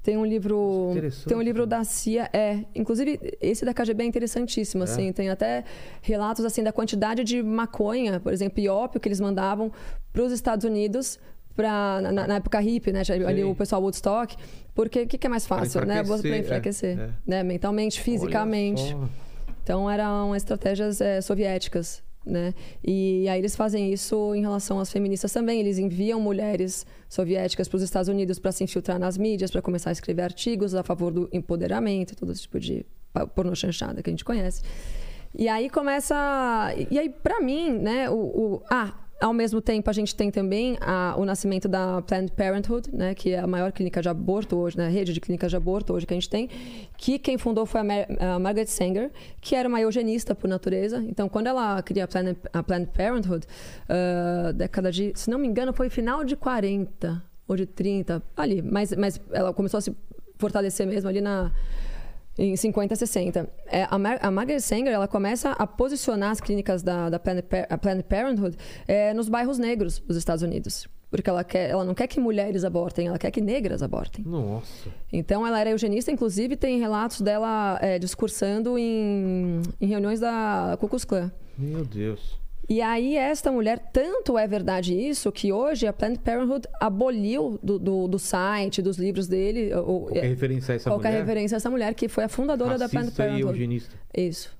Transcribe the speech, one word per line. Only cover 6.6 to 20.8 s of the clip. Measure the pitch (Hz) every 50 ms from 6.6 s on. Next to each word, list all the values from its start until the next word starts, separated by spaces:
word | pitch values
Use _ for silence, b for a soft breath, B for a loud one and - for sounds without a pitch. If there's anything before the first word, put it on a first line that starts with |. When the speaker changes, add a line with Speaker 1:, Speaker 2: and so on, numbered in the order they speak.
Speaker 1:
da | 220 220
quantidade | 214 - 226 220 - 202 214 214 226 233 254
de | 214 240 247
maconha, | 226 214 220 226 233 226 - - 214 208 226 254 254 220 190 175
por | 190 -
exemplo, | 190 185 196 196 - -
e | 202 196
ópio | 190 202 240 254 - 220
que | - 208
eles | 202 185
mandavam | 208 202 196 185 190 196 208 208 220 220 B B B B B B - -
pros | - 220 240 254
Estados | 247 226 - 247 226 214 196
Unidos | 226 214 208 208 208 202 254 262 - - - B B B B - - -
pra, | - 214 220 214 208 202 196 196 190
na, | 196 185
na, | 190 196 190 -
na | 202
época | 202 190 - - 214
hippie, | 208 220 233 233 - 208
né, | 190 190 190
tinha | - 190 185 185
ali | 180 185 190
Speaker 2:
Sei. | 196
Speaker 1:
o | 196 185
pessoal | - 202 202 220 190
Woodstock, | 190 196 185 - - 202 202 226 240 - - B B B B B B B -
porque | - 226 220 - 254
o | 240
que | 240 - -
que | -
é | 269
mais | 240 190 -
Speaker 2:
Pra | - 196 185
Speaker 1:
fácil, | 185 - - 180 -
né? | 196 208 214 202
Pra | 196 208
Speaker 2:
enfraquecer, | 214 208 151 - -
Speaker 1:
enfraquecer, | - - - - - 202 202 - - 185 180 180
Speaker 2:
é, |
é. | - 113 120 - -
Speaker 1:
né? | - 185 190
Mentalmente, | 185 180 180 175 - 202 208 208 214 220 214
Speaker 2:
Olha | - -
Speaker 1:
fisicamente. | - 240 208 180 - - 220 214 220 220 208 202 202 202 131 135 139
Speaker 2:
só. | 147 143 135 123 B B B B B B B B - -
Speaker 1:
Então, | - - 180 190 196 202
eram | 208 208 214 208 202 208 202 202 202
estratégias, | 202 196 - 226 196 - 196 196 196